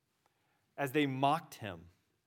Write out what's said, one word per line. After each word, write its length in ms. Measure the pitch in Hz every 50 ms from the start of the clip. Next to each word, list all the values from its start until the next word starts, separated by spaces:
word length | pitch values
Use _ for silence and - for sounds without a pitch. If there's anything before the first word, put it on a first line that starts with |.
| _ _ _ _ _ _ _ _ _ _ _ _ _ _ _
as 160 | - 139 135 123
they 140 | 151 147
mocked 480 | 139 131 131 139 139 151 165 170 - -
him. 260 | - 117 101 87 82 85 87 - _ _ _ _ _ _